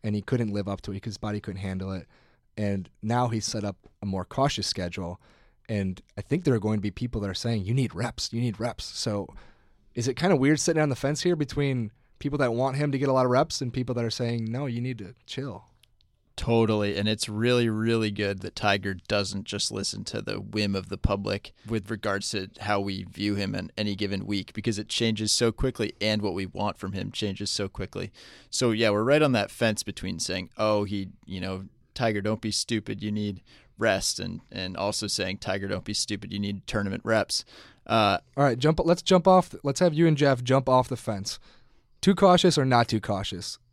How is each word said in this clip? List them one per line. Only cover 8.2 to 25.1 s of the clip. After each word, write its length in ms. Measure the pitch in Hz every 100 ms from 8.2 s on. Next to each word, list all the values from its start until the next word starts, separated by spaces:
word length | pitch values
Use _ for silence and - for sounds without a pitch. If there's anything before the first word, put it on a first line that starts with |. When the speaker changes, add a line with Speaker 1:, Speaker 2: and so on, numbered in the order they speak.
| -
Speaker 1:
you 80 | 117
need 180 | 123 101
reps." 260 | 113 - -
So 420 | - - 104 98 - - _ _ _ _
is 140 | - 120
it 80 | 120
kinda 200 | 170 160
weird 240 | 135 151
sitting 220 | - 160
on 80 | 151
the 60 | 127
fence 260 | 139 147
here 140 | 180 170
between 560 | 143 - 143 127 107 _ _ _
people 220 | 143 143
that 160 | 131 117
want 220 | 135 135
him 140 | 147
to 60 | 135
get 100 | 139
a 40 |
lot 120 | 131 127
of 60 |
reps 300 | 123 165 -
and 100 | 127
people 220 | 127 123
that 100 | 120
are 60 | 117
saying, 360 | - 120 117 113
"No, 200 | 120 143
you 160 | 120
need 160 | 123 120
to 160 | 92 - -
chill"? 380 | - 139 101 - _ _ _ _ _ _ -
Speaker 2:
Totally. 600 | - 117 110 107 101 101
And 100 | 104
it's 220 | 107 -
really, 400 | 104 117 123 117
really 400 | 107 110 117 110
good 300 | 101 101 98
that 160 | 98 -
Tiger 400 | 107 101 98 92 -
doesn't 360 | 104 95 98
just 280 | 98 101 -
listen 320 | 107 98 104 101
to 140 | 107
the 220 | 107 101
whim 340 | 101 107 104 98
of 140 | 95
the 80 | 98
public 560 | - 101 98 98 - - 110
with 220 | 113 98
regards 400 | 110 107 98 98
to 180 | 104 95 -
how 180 | 98 101
we 240 | 98 95
view 320 | 92 - 104 101
him 180 | 98
in 180 | 101 - -
any 180 | 104 98
given 300 | 101 98 98
week, 260 | 101 92
because 280 | - 110 104
it 100 | 104
changes 420 | - 117